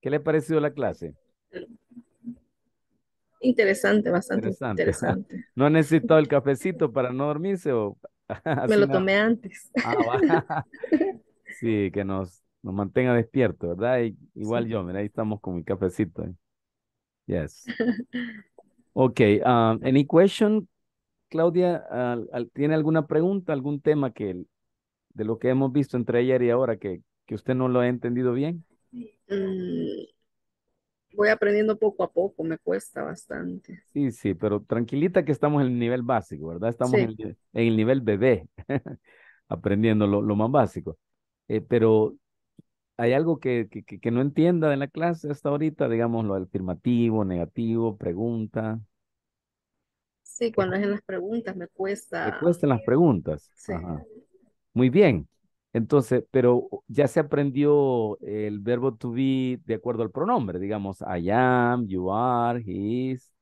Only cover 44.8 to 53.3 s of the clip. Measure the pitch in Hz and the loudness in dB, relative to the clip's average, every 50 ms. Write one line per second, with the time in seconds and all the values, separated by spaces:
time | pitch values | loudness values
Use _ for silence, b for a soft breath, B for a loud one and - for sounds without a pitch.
44.8 | 139 139 _ 160 165 170 170 165 - 147 147 139 _ 143 143 147 156 156 147 - | -4 -6 _ -4 -2 -2 -2 -4 -6 -10 -10 -6 _ -4 -2 0 -2 -4 -2 -2
45.8 | 143 123 117 113 117 117 117 113 110 104 98 95 92 92 _ 98 92 90 90 78 | -2 0 2 0 0 0 0 -2 -2 -2 -2 -4 -4 -4 _ -6 -4 -4 -6 -4
46.8 | _ 120 123 117 117 117 110 110 104 95 92 87 85 78 _ - 117 113 113 113 | _ 0 2 2 2 2 2 0 0 0 -2 -2 -4 -4 _ -6 -4 -2 -2 0
47.8 | 113 113 101 - - 92 85 90 110 120 117 113 110 104 - 113 110 110 110 113 | -2 -2 -4 -4 -6 -6 -4 -4 -4 -4 -4 -4 -6 -6 -6 -6 -4 -4 -6 -6
48.8 | 107 _ _ _ _ _ _ _ _ _ _ _ _ _ _ _ _ _ _ _ | -10 _ _ _ _ _ _ _ _ _ _ _ _ _ _ _ _ _ _ _
49.8 | _ _ _ _ _ _ _ _ _ - - - 240 233 226 - 190 185 185 190 | _ _ _ _ _ _ _ _ _ -20 -8 -4 -4 -2 0 0 -2 0 0 -2
50.8 | 208 202 214 208 _ - 190 180 175 196 226 233 226 202 190 190 170 165 _ - | -2 -2 -4 -4 _ -8 -8 -8 -6 -4 -6 -6 -6 -6 -10 -10 -12 -14 _ -6
51.8 | 190 196 202 202 - _ - 170 160 - - - - 175 170 170 - 143 131 113 | -4 -4 -4 -6 -8 _ -8 -6 -4 -4 -6 -2 0 0 0 2 2 0 0 0
52.8 | - - 120 143 175 160 120 87 76 - | 0 2 4 4 6 4 4 2 0 -4